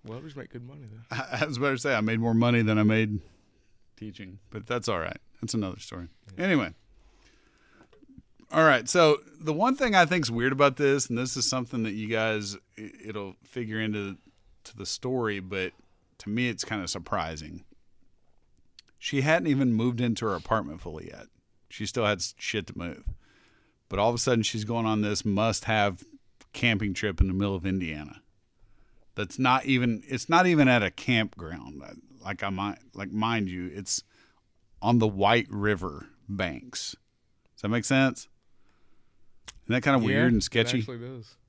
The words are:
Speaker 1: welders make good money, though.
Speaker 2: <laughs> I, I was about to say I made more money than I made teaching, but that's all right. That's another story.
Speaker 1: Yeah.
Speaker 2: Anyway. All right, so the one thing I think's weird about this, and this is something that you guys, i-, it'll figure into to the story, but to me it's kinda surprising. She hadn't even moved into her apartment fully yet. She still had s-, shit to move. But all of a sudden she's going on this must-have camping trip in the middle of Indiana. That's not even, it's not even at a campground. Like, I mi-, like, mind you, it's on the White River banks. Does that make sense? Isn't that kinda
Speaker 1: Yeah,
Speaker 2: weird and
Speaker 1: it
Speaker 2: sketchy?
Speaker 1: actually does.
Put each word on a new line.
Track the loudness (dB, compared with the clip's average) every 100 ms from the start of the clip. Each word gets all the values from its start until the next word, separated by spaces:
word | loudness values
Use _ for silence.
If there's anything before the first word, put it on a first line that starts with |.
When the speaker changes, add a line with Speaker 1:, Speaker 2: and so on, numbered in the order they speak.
Speaker 1:
welders | -12 -14 -14 -16
make | -14
good | -14 -16
money, | -18 -18
though. | -20 -12 -10
Speaker 2:
<laughs> |
I, | -6 -2
I | -2
was | 0
about | 0
to | 0
say | 2
I | 2
made | 2 2
more | 2
money | 4 4 4
than | 4 4
I |
made | 6 4 2 -2 -8 _ _ _ _ _ _ _
teaching, | -14 -14 -16 -18 -14
but | -14 -6
that's | -4 -2
all | -2
right. | -4 -8 _ -10
That's | -4
another | -2 -4 -6
story. | -14 -14 -14 -18 -20 -6
Speaker 1:
Yeah. |
Speaker 2:
Anyway. | 0 2 0 -8 _ -20 _ _ _ _ _ _ _ _ _ _ -20 -20 _ _ -4
All | 4
right, | 6 6 4
so | 6 6 6 -2 -10
the | -4
one | 2 2 2
thing | 4
I | 6 6
think's | 4 0
weird | 0 0
about | 4 4 4
this, | 2 2 0
and | -4
this | -4 -2
is | -2
something | -2 -4 -4
that | -4
you | -4 -2
guys, | 0 0 -2 -4 -12 _ -16
i-, | -16 -14
it'll | -12 -10 -10 -14
figure | -12 -8 -6 -4
into | -2 -4 -6 -10 _ _ _ _
to | -20 -12
the | -8
story, | -6 -4 -2 -2 -4
but | -6 -6 -6 _ _ _ _ _
to | -6
me | -2 -2
it's | -4
kinda | -6 -6 -6
surprising. | -8 -4 -4 -4 -6 -12 -16 -20 _ _ _ -20 _ _ _ _ _ _ -20 _ _
She | -4 -2
hadn't | 2 2 2
even | 2 2
moved | 2 2 0
into | 0 0 -2
her |
apartment | -4 0 0 0 -10
fully | -12 -12 -12
yet. | -16 -20 _ _ _ _
She | -10 -6
still | 0
had | 0 0
s-, | -4 -8
shit | -6 -6 -6
to | -10
move. | -10 -8 -10 -10 _ _ _ _ _ _ _
But | 0
all | 2
of |
a | 2
sudden | 2 2
she's | 2 -2
going | -4 -2 0
on | 0
this | 0 0
must-have | 0 2 2 0 0 2 2 -2 -16 -20 _ _ -20
camping | -2 2 2 -2
trip | -2 -4 2
in | 2
the |
middle | 2 -2
of | -2 -2
Indiana. | -2 -4 -8 -12 -18 _ _ _ _ -20 -20 -20 _ _
That's | -8 -8 0
not | 2 2 4
even, | 2 2 -2 -6
it's | -8 2
not | 4 6
even | 6 6
at | 6
a | 2
campground. | -2 0 2 0 -6 -12 -12 -14 -16 -16 -20 _ -16
Like, | -12 -6
I | -4
mi-, | -4 -6 -8 -16
like, | -14 -8
mind | -2 0 0 -4
you, | -6 -8
it's | -10 -6 -8 _ _ _ _ _ _ _ -4
on | 2 4
the | 4
White | 4 4 4 2
River | -2 0 0 -2 -10 -18 _ -10
banks. | -4 -4 -4 -12 -10 -10 -14 _ _ _ _ _
Does | _
that | -4
make | -2 2
sense? | 4 2 0 -14 _ _ -20 -20 _ -20 -20 _ _ -20 -20 -20 -20
Isn't | -2
that | 0
kinda | 4 4
Speaker 1:
Yeah, | 4
Speaker 2:
weird | 4 4
and | 4
Speaker 1:
it |
Speaker 2:
sketchy? | 2 0 2 0
Speaker 1:
actually | -2 -8
does. | -12 -14 -18 _